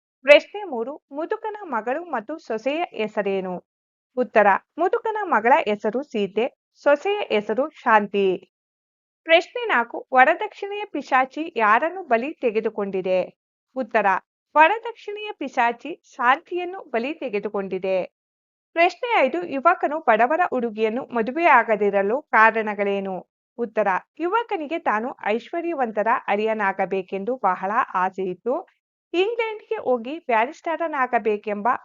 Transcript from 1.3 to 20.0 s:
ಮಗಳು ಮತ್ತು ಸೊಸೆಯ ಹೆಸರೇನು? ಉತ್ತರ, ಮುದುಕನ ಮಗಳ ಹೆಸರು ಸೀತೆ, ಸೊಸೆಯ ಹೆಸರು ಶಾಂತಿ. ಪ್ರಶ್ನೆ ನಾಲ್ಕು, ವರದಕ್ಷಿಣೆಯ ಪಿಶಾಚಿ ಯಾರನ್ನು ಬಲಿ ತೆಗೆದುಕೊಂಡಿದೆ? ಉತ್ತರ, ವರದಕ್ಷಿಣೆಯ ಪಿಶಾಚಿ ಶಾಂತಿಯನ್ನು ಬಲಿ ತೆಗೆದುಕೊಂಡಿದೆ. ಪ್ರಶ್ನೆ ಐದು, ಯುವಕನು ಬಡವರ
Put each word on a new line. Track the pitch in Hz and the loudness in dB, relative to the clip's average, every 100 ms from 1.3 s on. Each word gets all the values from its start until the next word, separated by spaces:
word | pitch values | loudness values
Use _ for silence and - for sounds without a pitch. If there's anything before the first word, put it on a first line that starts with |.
| 440 440 403 | -6 -6 -10
ಮಗಳು | 370 226 226 285 | -8 -6 -4 -6
ಮತ್ತು | 349 240 214 311 | -6 -8 -8 -10
ಸೊಸೆಯ | - 220 254 311 349 | -8 -6 -4 -4 -4
ಹೆಸರೇನು? | - 214 220 196 196 185 175 - _ _ _ _ 254 | -6 -6 -4 -2 -2 -4 -8 -12 _ _ _ _ -4
ಉತ್ತರ, | 247 220 202 190 - - | 0 4 4 4 -2 -2
ಮುದುಕನ | 359 480 453 427 | 0 0 -2 -4
ಮಗಳ | 381 233 226 294 - | 0 2 4 4 2
ಹೆಸರು | 208 220 240 | -2 -2 -4
ಸೀತೆ, | 294 220 196 208 262 - _ | -4 -4 -2 -2 -4 -6 _
ಸೊಸೆಯ | _ 285 294 392 415 | _ 2 2 2 -2
ಹೆಸರು | - 208 208 220 302 | 0 -2 0 -2 -4
ಶಾಂತಿ. | - 254 214 208 202 190 180 - _ _ _ _ _ _ _ | -4 4 4 4 0 2 0 -6 _ _ _ _ _ _ _
ಪ್ರಶ್ನೆ | 320 330 349 480 453 | 4 4 4 -4 0
ನಾಲ್ಕು, | 262 233 - - | 0 0 -8 0
ವರದಕ್ಷಿಣೆಯ | 254 269 339 427 - 403 415 415 | 4 6 4 -4 -8 -10 -8 -8
ಪಿಶಾಚಿ | 294 - 262 262 302 330 226 | -8 0 0 0 -4 -8 0
ಯಾರನ್ನು | 214 220 320 370 | 2 2 0 -6
ಬಲಿ | 330 226 269 | -2 -2 -2
ತೆಗೆದುಕೊಂಡಿದೆ? | - 247 214 214 214 196 190 185 185 - - _ _ _ 262 | -4 -2 0 -2 -4 -4 -4 0 0 -2 -10 _ _ _ -8
ಉತ್ತರ, | 240 220 202 185 - _ _ 294 | -2 0 2 0 -4 _ _ 4
ವರದಕ್ಷಿಣೆಯ | 320 453 466 453 - 415 427 | 6 4 -6 -12 -12 -10 -10
ಪಿಶಾಚಿ | 415 277 262 240 240 277 - | -8 -4 0 0 -2 -10 -14
ಶಾಂತಿಯನ್ನು | _ - 240 294 - 349 359 381 | _ -2 2 2 -2 -8 -8 -10
ಬಲಿ | 285 233 262 | -6 -4 -4
ತೆಗೆದುಕೊಂಡಿದೆ. | 311 262 202 208 208 196 185 190 185 - _ _ _ _ _ _ | -6 -6 -6 -4 -6 -6 -4 -2 -2 -2 _ _ _ _ _ _
ಪ್ರಶ್ನೆ | 330 349 - 494 427 | 2 2 2 0 2
ಐದು, | 269 339 349 | 2 0 -6
ಯುವಕನು | 269 339 370 320 | 0 2 2 0
ಬಡವರ | 311 | 0